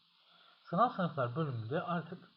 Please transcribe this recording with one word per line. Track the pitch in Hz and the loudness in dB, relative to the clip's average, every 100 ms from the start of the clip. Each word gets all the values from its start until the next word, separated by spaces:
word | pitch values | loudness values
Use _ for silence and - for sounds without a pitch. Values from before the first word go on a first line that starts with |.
| _ _ _ - - - - | _ _ _ -20 -20 -18 -2
sanal | 170 247 | 4 4
sınıflar | 247 170 143 120 139 | 4 -2 0 0 0
bölümünde | 151 117 110 165 | 0 -2 -2 -2
artık | 175 170 160 180 - | -2 -4 -4 -12 -16